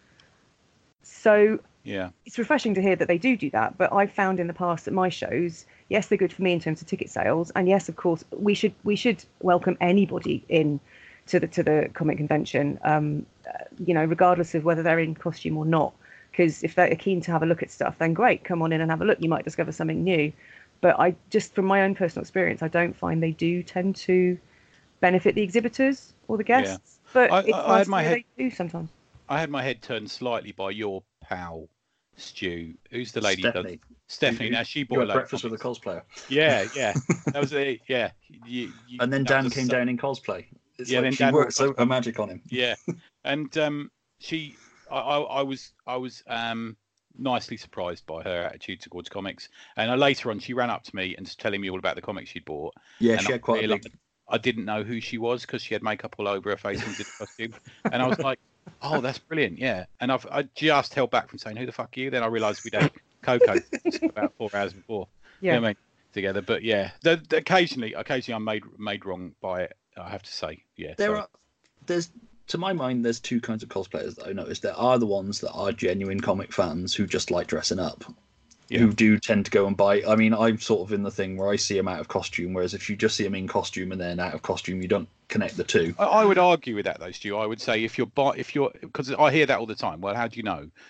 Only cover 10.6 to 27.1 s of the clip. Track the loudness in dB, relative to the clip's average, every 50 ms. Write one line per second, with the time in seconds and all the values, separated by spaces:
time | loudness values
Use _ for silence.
10.6 | 4 2 0 -4 -6 _ -20 -20 -20 -20 -20 -20 _ 0 0 2 2 0 0 0
11.6 | 2 4 4 4 2 0 -2 -2 -2 0 0 0 0 0 0 0 0 0 0 0
12.6 | 0 0 -2 -2 0 2 2 2 2 0 -2 -4 -6 -10 _ _ -14 -14 -12 -12
13.6 | -14 -14 -12 -4 0 0 2 2 2 2 4 6 6 6 6 4 2 0 -2 0
14.6 | 2 2 2 2 2 2 2 2 2 0 -2 -4 -6 -8 -6 -6 -6 -4 -4 -2
15.6 | 0 2 4 4 2 0 -4 _ -20 -20 -20 -20 -20 _ 2 4 4 4 2 0
16.6 | -4 0 4 4 4 4 4 0 0 0 0 0 0 0 0 2 2 2 0 0
17.6 | -2 -6 -6 -4 -4 -4 -2 0 0 0 2 4 4 4 2 2 -2 -4 -2 -2
18.6 | 0 0 0 0 0 0 0 0 2 2 2 2 0 0 0 -2 -2 -4 -4 -4
19.6 | -4 -4 -4 -4 -4 -2 -2 0 0 2 2 2 2 0 -2 -8 -18 -20 -20 -20
20.6 | -20 _ _ _ 6 6 6 6 4 2 2 0 _ _ 0 0 0 0 -2 0
21.6 | 2 4 4 4 4 2 2 0 -2 -2 -2 -6 -8 -4 0 0 0 0 0 -2
22.6 | -2 0 2 2 2 0 -2 -4 -2 -2 0 0 0 0 -2 0 0 0 0 -2
23.6 | -4 -4 -4 -2 -2 -2 -2 -2 0 2 4 4 4 4 2 -2 -6 _ _ _
24.6 | _ _ _ _ _ _ _ _ 4 4 4 4 4 4 2 2 0 2 2 0
25.6 | 0 0 2 2 2 2 2 -2 -6 -16 _ _ _ -4 -4 -2 2 4 4 4
26.6 | 4 0 -4 -8 -12 _ _ _ _ 2